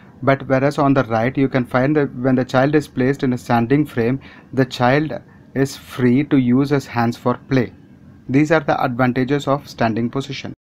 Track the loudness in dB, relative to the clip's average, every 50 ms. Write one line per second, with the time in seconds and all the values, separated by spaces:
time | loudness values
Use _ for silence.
0 | -20 -20 -16 -2 0 0 0 0 0 -2 0 0 0 0 0 2 2 2 2 2
1 | 2 0 0 0 0 -2 0 0 -2 0 0 -2 -2 0 -2 0 0 2 0 0
2 | 0 -2 -4 -4 -2 0 0 0 0 0 0 2 2 2 2 0 -2 -2 -4 -2
3 | 0 0 0 0 -2 -2 -2 -4 -2 0 0 0 2 2 2 0 0 -2 -2 -2
4 | -2 -2 -2 -4 -8 -14 -20 -20 -20 -6 -2 -2 -2 -2 0 0 2 2 2 2
5 | 0 -4 -6 -10 -12 -18 -20 -20 -20 -8 -2 -2 -2 -2 -2 -10 -18 -14 -4 0
6 | 2 2 4 2 2 2 2 2 4 4 2 2 2 2 0 -2 -2 -4 -4 -2
7 | -2 -2 -4 -2 -2 -2 -2 -2 -4 -2 0 0 0 -2 -6 -16 -20 -20 -20 -20
8 | -20 -20 -20 -16 -8 -2 0 2 2 4 2 0 2 0 -2 -2 -2 -4 0 2
9 | 2 2 2 0 0 0 -2 -2 0 -2 -2 -2 -4 -12 -4 -2 -2 0 0 -2
10 | -4 -2 -4 -6 -6 -6 -10 -12 -12 -14 -14 -14